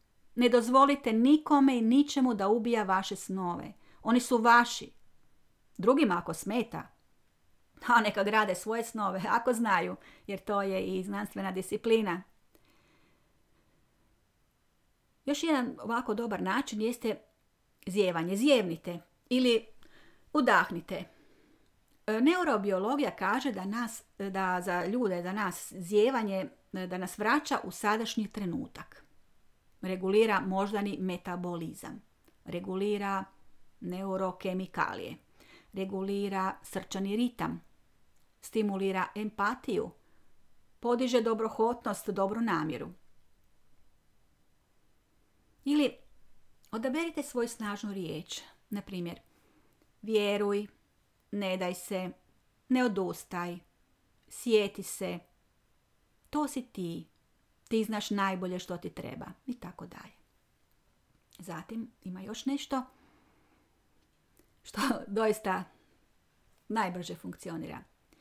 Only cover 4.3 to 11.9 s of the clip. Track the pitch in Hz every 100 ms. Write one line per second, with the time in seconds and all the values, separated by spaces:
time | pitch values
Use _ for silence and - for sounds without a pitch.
4.3 | 240 233 240 240 - 147 - - - -
5.3 | _ _ _ _ - 202 269 247 175 175
6.3 | 160 196 233 220 160 - _ _ _ _
7.3 | _ _ _ _ - - 240 208 208 208
8.3 | 214 202 175 214 233 226 220 202 185 214
9.3 | 233 247 226 226 180 180 185 - - -
10.3 | 190 - 202 196 185 190 185 190 202 208
11.3 | 196 190 185 185 208 226